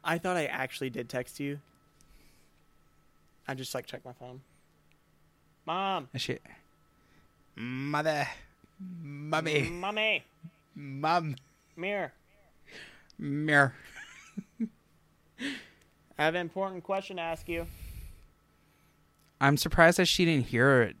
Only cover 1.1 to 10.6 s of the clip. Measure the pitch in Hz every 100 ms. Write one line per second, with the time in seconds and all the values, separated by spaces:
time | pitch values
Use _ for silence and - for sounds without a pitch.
1.1 | 127 127 - 143 143 _ _ _ _ -
2.1 | - - - _ _ _ _ _ _ _
3.1 | _ _ _ - 131 131 131 123 120 127
4.1 | 120 127 127 131 _ _ _ _ _ _
5.1 | _ _ _ _ _ - 175 196 185 131
6.1 | 127 - 127 - - _ _ _ _ _
7.1 | _ _ _ _ - 117 127 139 147 156
8.1 | 147 135 - - _ _ _ 185 180 143
9.1 | 143 151 156 160 151 131 175 190 214 220
10.1 | 185 - _ 165 _